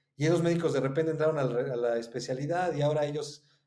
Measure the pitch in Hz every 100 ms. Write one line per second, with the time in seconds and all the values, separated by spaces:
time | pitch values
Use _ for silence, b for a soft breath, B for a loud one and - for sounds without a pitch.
0 | _ - 151 170 170 170 165 135 135 139
1 | 160 151 156 156 131 120 139 120 120 117
2 | 117 127 - 131 147 170 180 143 147 151
3 | 147 147 - - b b